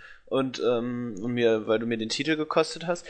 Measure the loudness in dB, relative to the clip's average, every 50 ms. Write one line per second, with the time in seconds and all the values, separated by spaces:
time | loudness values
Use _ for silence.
0 | -20 -20 -20 -20 _ -2 -2 0 0 -2 -2 -2 0 2 2 2 0 -2 -4 -4
1 | -6 -6 -6 -6 -4 -2 0 4 4 4 4 4 2 2 0 2 2 0 -2 -2
2 | -2 -4 -4 -2 -2 0 0 0 -2 2 2 2 2 2 -2 -6 -6 -4 -4 -4
3 | -6 -10